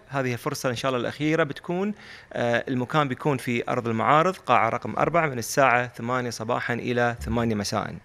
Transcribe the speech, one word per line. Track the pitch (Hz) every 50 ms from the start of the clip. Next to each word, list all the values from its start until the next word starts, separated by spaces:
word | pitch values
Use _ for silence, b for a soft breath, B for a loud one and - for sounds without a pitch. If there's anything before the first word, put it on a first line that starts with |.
| - -
هذه | 139 139 131 127 120
الفرصة | 113 - 151 139 - - 131
إن | 117
شاء | 113 - 135
الله | 131 120
الأخيرة | 113 110 - - 147 156 160 160 160
بتكون، | 139 - - - - 175 180 196 214 202 B B B B B B B -
آه، | - 120 120 117 117 -
المكان | - 131 123 123 - - 156 147
بيكون | 131 127 - - 156 139
في | 123 - 127 120 120 - -
أرض | 131 123 113
المعارض، | 117 113 110 107 120 143 156 165 185 185
قاعة | - - 123 123 101 107 113
رقم | 120 120 - 110 -
أربعة، | - 147 151 151 170 160
من | 151 127
الساعة | 120 110 - - 147 135 127 117 123 123
ثمانية | 120 - - 117 120 127 127 123 120
صباحًا | 107 - 110 117 123 123 - - 120
إلى | 117 - 123 120 120 120 120 117 -
ثمانية | - - 113 120 117 117 107
مساء. | 104 101 - - 101 90 82 87 82